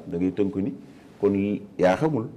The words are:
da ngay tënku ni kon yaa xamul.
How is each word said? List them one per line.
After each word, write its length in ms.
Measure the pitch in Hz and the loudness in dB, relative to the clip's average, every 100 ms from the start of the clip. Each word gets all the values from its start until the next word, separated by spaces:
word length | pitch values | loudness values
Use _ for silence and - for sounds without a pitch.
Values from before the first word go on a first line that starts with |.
| - | -4
da 120 | 85 | -2
ngay 140 | 92 | 0
tënku 260 | 90 98 95 | 0 -2 0
ni 120 | 104 - - - - - | -4 -6 -14 -20 -20 0
kon 140 | 101 101 101 101 - - | 2 2 0 -2 -6 2
yaa 160 | 90 92 | 2 4
xamul. 320 | 156 131 110 | 2 0 -4